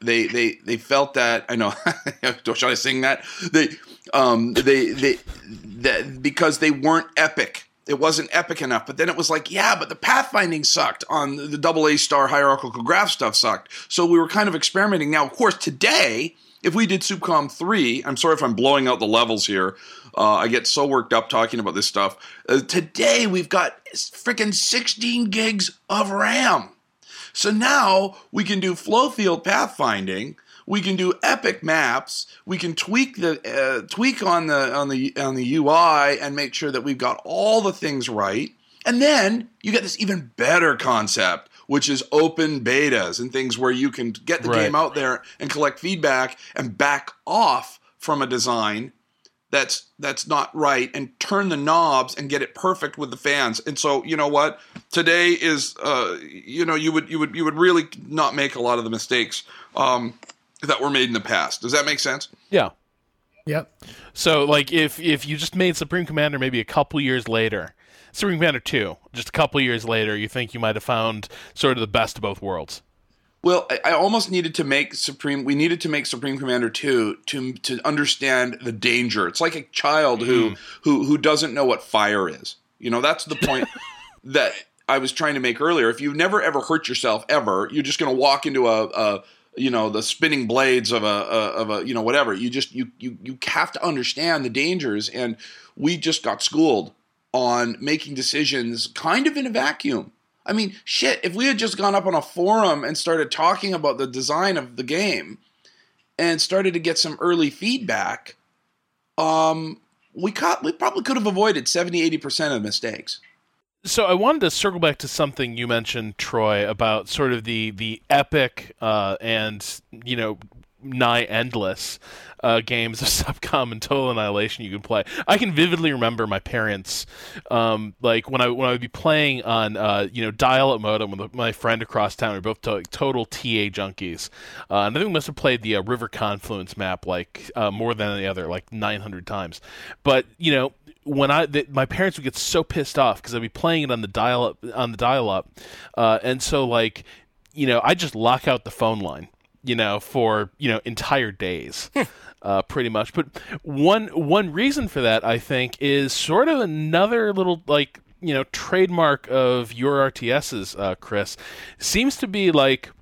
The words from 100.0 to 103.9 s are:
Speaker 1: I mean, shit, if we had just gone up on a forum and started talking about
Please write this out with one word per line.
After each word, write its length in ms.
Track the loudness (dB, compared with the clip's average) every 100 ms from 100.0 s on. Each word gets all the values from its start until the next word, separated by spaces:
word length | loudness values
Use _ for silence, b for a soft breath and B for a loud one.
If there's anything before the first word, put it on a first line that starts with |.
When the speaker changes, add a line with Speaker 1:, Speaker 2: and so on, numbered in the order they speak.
| -6 _ _ _ -4
Speaker 1:
I 80 |
mean, 220 | -2 -2 B -6
shit, 340 | -2 0 0
if 100 | -2
we 140 | -2 0
had 100 | 0
just 180 | -2 0
gone 200 | 0 2
up 100 | 2
on 80 |
a 80 | -2
forum 640 | -4 -2 2 4 4 2
and 120 | -2 -4
started 360 | 0 0 0
talking 420 | 2 2 2 -2
about 240 | -2 0